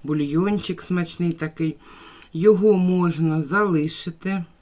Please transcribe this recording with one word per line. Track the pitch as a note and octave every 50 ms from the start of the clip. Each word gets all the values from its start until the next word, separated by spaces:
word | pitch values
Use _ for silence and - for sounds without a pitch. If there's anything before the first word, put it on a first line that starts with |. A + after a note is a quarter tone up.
| -
бульйончик | C3+ D3+ D3+ D3 C#3+ D3 D#3+ F3+ G3+ G#3 G3 - - F3+ -
смачний | - - F3+ F3 E3+ E3 - - F3 E3+ E3
такий. | E3 D#3+ D#3 - - E3 D#3+ D3 - - - - - - - - - - - _
Його | D#3+ E3+ G#3+ G#3+ F3+ G3 G#3+ G#3
можна | F#3 F#3 F3+ F#3 F3+ F3 F3 D#3 D3 E3 D#3+ D#3 D#3+
залишити | D#3 C3 E3 G3+ G#3 G3+ E3+ D#3 D3 D#3+ D#3+ - - F3 E3 - - F#3 F#3+ F#3+ E3+ - - _